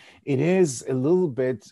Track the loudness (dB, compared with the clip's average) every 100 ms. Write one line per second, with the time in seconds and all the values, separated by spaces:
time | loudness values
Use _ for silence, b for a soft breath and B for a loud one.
0 | B B -4 0 2 2 2 -2 -6 -2
1 | 2 2 0 0 -2 -2 -10